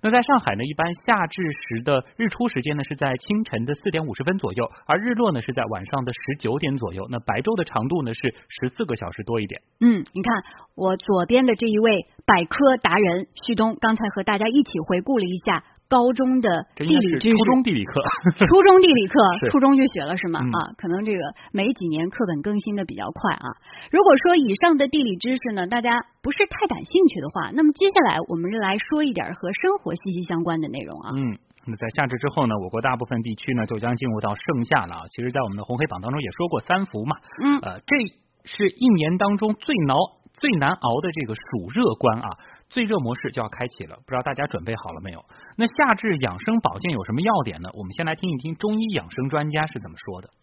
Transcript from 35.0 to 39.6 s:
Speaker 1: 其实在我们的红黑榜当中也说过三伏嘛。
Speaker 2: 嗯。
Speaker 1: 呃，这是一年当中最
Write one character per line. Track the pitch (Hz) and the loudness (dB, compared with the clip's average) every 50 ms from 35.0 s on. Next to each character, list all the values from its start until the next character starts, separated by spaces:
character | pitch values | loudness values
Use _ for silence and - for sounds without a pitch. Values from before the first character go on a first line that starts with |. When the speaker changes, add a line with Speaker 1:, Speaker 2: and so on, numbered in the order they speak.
| 82 82 | -14 -14
Speaker 1:
其 | - - | -10 -8
实 | 117 127 | -8 -4
在 | 123 139 | -2 -2
我 | 131 | -4
们 | 104 98 | -2 -4
的 | 101 104 | -8 -6
红 | - 123 | -6 -4
黑 | 120 151 | -4 -4
榜 | 151 - 90 | -4 -4 -8
当 | 92 117 | -6 -6
中 | 131 151 | -6 -6
也 | 139 95 | -6 -8
说 | - - 175 | -6 -4 -4
过 | 175 160 117 | -2 -2 -4
三 | - - 180 190 196 | 0 0 0 0 0
伏 | - - 107 107 | -4 -6 -8 -6
嘛。 | 135 156 - _ - - - 226 | -6 -6 -8 _ -20 -10 -2 0
Speaker 2:
嗯。 | 277 285 277 | 0 0 0
Speaker 1:
呃， | - 101 92 92 _ | -2 -8 -12 -12 _
这 | - 285 285 233 190 _ _ _ _ _ _ _ | -2 0 0 0 -2 _ _ _ _ _ _ _
是 | - - - 208 190 | -18 -4 0 0 -2
一 | - - 247 254 | 0 2 2 4
年 | 214 170 151 156 175 | 4 4 2 0 0
当 | 185 202 202 208 | 0 2 0 0
中 | 196 220 214 214 | 0 0 -2 -2
最 | - | -4